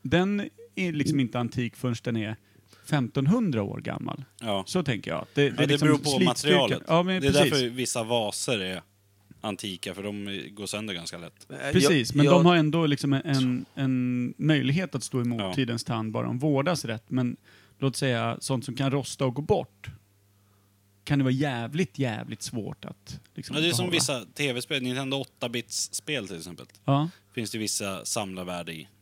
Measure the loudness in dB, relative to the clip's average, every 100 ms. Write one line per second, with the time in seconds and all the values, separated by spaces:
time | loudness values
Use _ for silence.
0 | 2 2 4 0 -4 -12 -12 -4 -2 0
1 | 2 2 2 0 -2 -2 -4 -2 -2 -2
2 | -2 -2 -2 -6 _ _ _ -20 -2 0
3 | 0 2 2 4 2 0 -2 -6 -6 -6
4 | -6 -8 -12 -10 -4 -4 -2 -2 0 -4
5 | -4 -6 -4 2 2 2 2 4 4 4
6 | 2 2 2 2 4 4 4 -2 2 2
7 | 2 2 4 6 6 4 0 -2 -4 -2
8 | 0 0 0 -2 -2 -2 -2 -8 -12 _
9 | _ _ _ -10 -8 -6 -8 -8 -8 -8
10 | -8 -6 -8 -8 -10 -10 -8 -6 -6 -8
11 | -8 -12 -16 _ -16 -8 0 4 6 4
12 | 4 4 8 8 8 6 4 2 2 0
13 | 2 0 2 2 2 0 -6 -4 0 0
14 | 0 -2 -4 -2 2 2 2 0 0 -6
15 | -4 -2 0 0 -2 0 0 -2 -2 -2
16 | -2 -2 -2 0 2 2 2 0 -2 -8
17 | _ 0 0 -2 _ -20 _ _ -2 0
18 | 0 0 0 -4 -4 -4 -4 -2 0 0
19 | -4 -2 -2 -2 0 0 0 _ -18 -18
20 | _ _ _ _ _ _ _ _ _ _
21 | 0 4 4 2 0 -2 -4 -2 -2 0
22 | -2 -2 -8 -10 -8 -6 -8 -10 -14 -14
23 | -16 -16 _ -16 -6 0 2 2 2 0
24 | 0 -2 -6 -4 -2 -2 -4 -4 -2 -4
25 | -4 -4 -6 _ -4 -4 -6 -6 -6 -8
26 | -6 -6 -6 -10 -12 -14 -18 -8 0 2
27 | 0 -6 _ -8 -6 -4 -4 -4 -4 -6
28 | -6 -4 -4 -8 -8 -8 -8 -12 -16 _